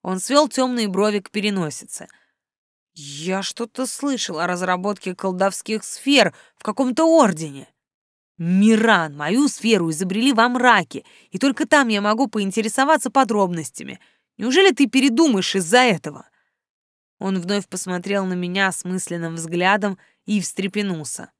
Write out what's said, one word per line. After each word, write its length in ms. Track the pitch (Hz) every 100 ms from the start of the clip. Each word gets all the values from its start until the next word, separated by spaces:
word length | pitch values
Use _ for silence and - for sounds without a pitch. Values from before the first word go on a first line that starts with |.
Он 180 | 185 185
свел 280 | - 277 302
темные 400 | - 254 240 214
брови 320 | 185 214 208
к 100 | -
переносице. 760 | 214 208 196 156 - - - - _ _ _ _ _ _ _ _
Я 480 | - 143 143 170 190
что-то 440 | 196 - 233 - 262
слышал 520 | - 285 254 - 160
о 80 | 175
разработке 680 | 180 180 180 196 208 185
колдовских 680 | 180 190 180 196 185 - 220
сфер 520 | - - 277 277 190 - _ _
в 60 |
каком-то 420 | - 208 262 247
ордене. 640 | 330 330 233 156 160 139 - _ _ _ _ _ _ -
Миран, 760 | 170 185 214 220 226 196 160 147
мою 320 | 147 226 294
сферу 420 | - 226 208 165
изобрели 420 | 156 185 196 262
во 160 | 226 240
мраке, 560 | 247 247 214 170 - _ _ _
и 80 | 143
только 280 | 277 - 294
там 220 | 302 240
я 120 | 208
могу 260 | 208 220 262
поинтересоваться 840 | 214 196 226 220 - 277 311 254
подробностями. 880 | 269 254 214 190 170 143 - 135 - _ _ _ -
Неужели 360 | 214 294 381
ты 160 | - 262
передумаешь 680 | 269 269 233 330 202 180
из-за 240 | 196 165 247
этого? 500 | 254 170 - 147 - _ _ _ _ _ _ _ _ _
Он 200 | 196 190
вновь 300 | 170 202 -
посмотрел 580 | 180 190 180 190 202 190
на 60 |
меня 360 | 180 180 185 190
осмысленным 680 | 185 180 185 - 175 165 165
взглядом 600 | 160 175 180 202 202 190 _ _ -
и 140 | 208
встрепенулся. 880 | 170 - 190 208 202 165 147 - -